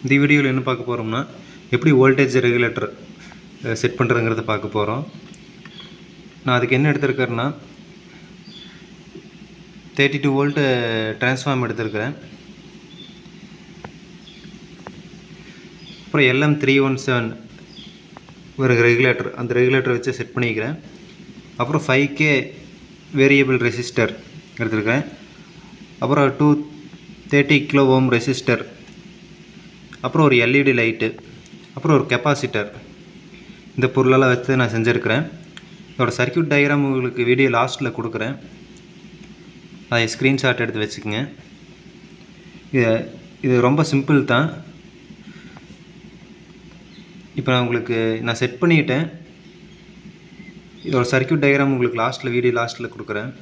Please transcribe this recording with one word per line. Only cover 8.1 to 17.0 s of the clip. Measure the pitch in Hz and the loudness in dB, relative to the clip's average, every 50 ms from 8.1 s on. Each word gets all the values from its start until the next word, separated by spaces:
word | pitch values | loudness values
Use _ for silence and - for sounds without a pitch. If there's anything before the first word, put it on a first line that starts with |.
| - - - - - - - - - - - - - - - - - - - - - - - - - - - - - - - - - - - - - | -20 -20 -20 -20 -20 -20 -20 -20 -20 -20 -20 -20 -20 -20 -20 -20 -20 -20 -20 -20 -20 -20 -20 -20 -20 -20 -20 -20 -20 -20 -20 -20 -20 -20 -20 -14 -2
தேர்ட்டி | - 139 139 143 147 135 | 0 0 0 0 0 -2
டூ | 143 135 | 0 0
volt | 135 139 143 143 151 143 135 127 120 120 117 113 110 110 110 107 104 | 2 0 0 0 0 0 0 0 0 0 -2 -2 -2 -2 -4 -4 -2
transform | - 123 131 127 - 147 135 131 123 | -2 -2 -2 -2 -2 -4 -2 -2 -2
எடுத்திருக்கிறேன். | 113 113 113 113 107 101 107 107 127 151 - - - - - - - - - - - - - - - - - - - - - - - - - - - - - - - - - - - - - - - - - - - - - - - - - - - - - - - - - - - - - - - - - - - - - - - - - - - - - - | -4 -4 -4 -6 -4 -4 -4 -4 -6 -8 -10 -16 -20 -20 -20 -20 -20 -20 -20 -20 -20 -20 -20 -20 -20 -20 -20 -20 -20 -20 -20 -20 -20 -20 -20 -20 -20 -20 -20 -20 -20 -20 -20 -20 -20 -20 -20 -20 -20 -20 -20 -20 -20 -20 -20 -20 -20 -20 -20 -20 -20 -20 -20 -20 -20 -20 -20 -20 -20 -20 -20 -20 -20 -20 -20 -20 -20 -20 -20 -20 -20 -20 -20 -20 -20 -20 -20 -20
அப்புறம் | - - 151 143 127 127 | -6 0 2 2 4 4
எல் | 131 147 | 2 2
எம் | 151 147 147 143 | 2 2 0 2
த்ரீ | 135 135 139 135 | 2 2 2 2
ஒன் | 135 135 127 | 2 0 -4